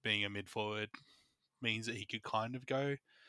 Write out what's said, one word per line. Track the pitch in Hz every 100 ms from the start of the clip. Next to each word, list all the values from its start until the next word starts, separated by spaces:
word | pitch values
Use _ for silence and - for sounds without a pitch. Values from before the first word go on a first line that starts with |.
being | 113 104 101
a |
mid | 101 98
forward | - 104 107 107 - - - _ _ _ _
means | 120 110 113
that | 110
he | 101
could | 113
kind | - 110 113 127
of | 127
go | 135 143 139 - -